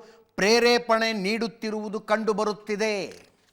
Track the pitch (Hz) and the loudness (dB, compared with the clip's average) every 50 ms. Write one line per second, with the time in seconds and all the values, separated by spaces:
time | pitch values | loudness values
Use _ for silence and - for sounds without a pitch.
0 | - - - _ _ _ _ - 180 208 226 240 233 240 240 240 240 233 226 220 | -4 -12 -20 _ _ _ _ 0 2 4 4 6 6 4 4 4 2 2 2 2
1 | 226 226 220 208 185 196 220 226 226 226 233 - - 220 214 214 214 214 190 214 | 2 0 -2 -2 -2 -2 -2 -2 -2 -4 -6 -6 -8 -6 -6 -6 -6 -6 -8 -8
2 | 214 - 214 220 220 208 214 196 214 208 208 214 - - 208 190 214 220 208 196 | -4 -2 -2 0 0 0 -2 0 -2 -2 -4 -6 -6 -8 -4 -2 -2 -2 -2 -4
3 | 165 113 - - - _ _ _ _ _ | -6 -8 -12 -16 -20 _ _ _ _ _